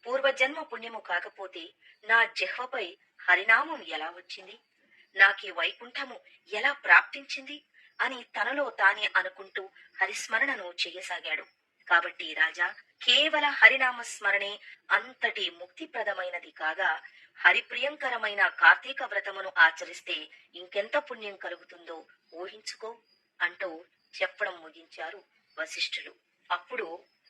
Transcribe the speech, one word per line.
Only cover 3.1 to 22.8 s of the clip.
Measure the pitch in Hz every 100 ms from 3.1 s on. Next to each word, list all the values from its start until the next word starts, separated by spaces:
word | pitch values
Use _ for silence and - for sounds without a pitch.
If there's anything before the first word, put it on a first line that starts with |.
| _
హరినామం | - 180 202 233 302 302 175
ఎలా | 160 160
వచ్చింది? | 175 180 - 190 214 _ _ _ _ _ 190
నాకీ | 196 196 202
వైకుంఠము | 175 170 - 240 - 269 214 - - _
ఎలా | 208 254
ప్రాప్తించింది?" | 294 - - - 277 277 277 262 294 _ _ - _
అని | 240 262 233 -
తనలో | 208 277 269
తానే | - 196 208 208 -
అనుకుంటూ | 185 - 202 - 190 - - -
హరిస్మరణను | 185 214 - 233 269 254 180 175 180
చెయ్యసాగాడు. | 175 185 180 170 151 - _ _ _ -
కాబట్టి | 170 175 - 160
రాజా, | 151 156 - 175 - - _
కేవల | - 247 302 302 285
హరినామ | 277 - 262 262 240
స్మరణే | 226 - 208 196 202 208 - - _
అంతటి | 202 233 262 233 - 269
ముక్తిప్రదమైనది | 170 180 - 320 240 220 202 180 180 160
కాగా, | - 160 160 190 - - - - -
హరిప్రియంకరమైన | - - - 240 262 302 269 240 214 202 180
కార్తీక | - - 208 247 269
వ్రతమును | 262 202 202 196 190 -
ఆచరిస్తే | - - 175 175 - 160 151 - _ 170
ఇంకెంత | 180 202 214 285
పుణ్యం | - 240 214 190
కలుగుతుందో | 175 175 - 175 170 165 160 _ _
ఊహించుకో | 165 185 214 - -